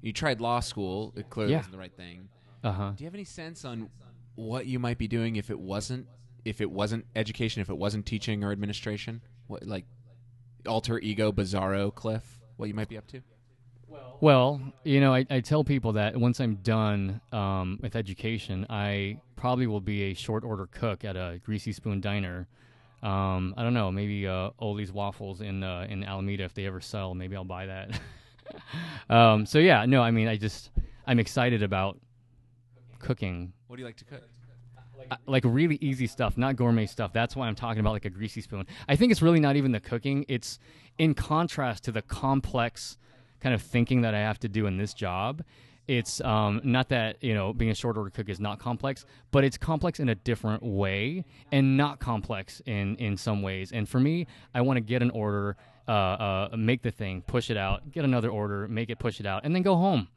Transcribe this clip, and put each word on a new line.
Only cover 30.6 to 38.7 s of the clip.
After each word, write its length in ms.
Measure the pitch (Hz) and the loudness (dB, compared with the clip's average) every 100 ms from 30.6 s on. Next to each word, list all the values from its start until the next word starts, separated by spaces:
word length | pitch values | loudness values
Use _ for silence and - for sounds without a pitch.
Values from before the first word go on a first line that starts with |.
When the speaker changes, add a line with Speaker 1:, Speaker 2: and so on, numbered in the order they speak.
| - - - - - | -6 -4 -4 -8 0
Speaker 2:
I'm 120 | 123 | 2
excited 440 | 110 - 123 117 | 2 2 2 2
about 340 | 101 95 95 - _ _ _ _ _ _ _ - - - | 0 0 -2 -4 _ _ _ _ _ _ _ -20 -20 -16
cooking. 540 | - 127 98 87 90 - _ | -4 -4 -2 -6 -8 -14 _
Speaker 1:
What 100 | 123 | -14
do 40 | |
you 40 | 123 | -14
like 100 | 113 | -16
to 80 | - | -20
cook? 180 | 139 - - - - - - - - - | -20 -20 -20 -20 -20 -20 -20 -20 -20 -12
Speaker 2:
Uh, 60 | 127 - | -10 0
like, 180 | 131 123 | 4 4
really 320 | 120 170 147 | 4 4 2
easy 260 | 147 131 120 | 0 0 -2
stuff, 320 | - 117 - | 0 -2 2
not 200 | 131 127 | 0 2
gourmet 280 | 120 117 104 | 4 4 2
stuff. 280 | - 107 | -2 -4
That's 200 | 113 117 | 0 -2
why 140 | 135 120 | -2 -4
I'm 80 | 104 | -4
talking 240 | 117 110 | -4 2
about, 140 | 104 | 2
like, 100 | 107 | 2
a 60 | 104 | -6
Greasy 320 | 92 107 - | -6 -8 -8
Spoon. 240 | - 101 95 | -10 -10 -10